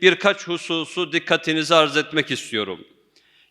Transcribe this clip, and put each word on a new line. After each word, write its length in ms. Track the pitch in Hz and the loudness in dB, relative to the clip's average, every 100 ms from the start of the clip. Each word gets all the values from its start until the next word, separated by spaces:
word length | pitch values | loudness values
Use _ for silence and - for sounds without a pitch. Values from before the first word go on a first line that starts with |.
birkaç 460 | 185 170 202 185 170 | 2 4 2 0 -4
hususu 640 | 170 - 165 151 185 165 | -8 -4 -4 -4 -6 -4
dikkatinize 640 | 160 - 165 165 160 151 | -4 0 0 0 -2 4
arz 220 | 165 151 147 | 4 4 2
etmek 340 | 147 156 143 | 0 -2 -2
istiyorum. 540 | - - 110 98 87 - _ _ _ _ _ _ | -4 -4 -4 -4 -6 -14 _ _ _ _ _ _